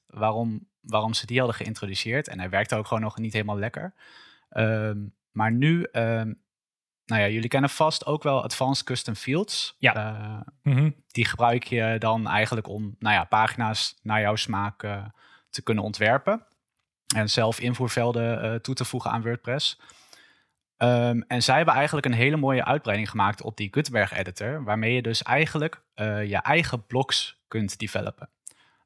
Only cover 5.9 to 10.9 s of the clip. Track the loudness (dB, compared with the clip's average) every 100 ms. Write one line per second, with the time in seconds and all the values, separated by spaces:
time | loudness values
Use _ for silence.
5.9 | -2 0 0 -4 -8 _ _ _ _ _
6.9 | _ -2 2 2 2 0 2 2 4 2
7.9 | 0 -2 -2 0 0 0 -2 0 0 -2
8.9 | -6 -4 -6 -2 -2 -2 -4 -6 0 0
9.9 | 0 -4 -6 -10 -12 -14 -4 2 4 2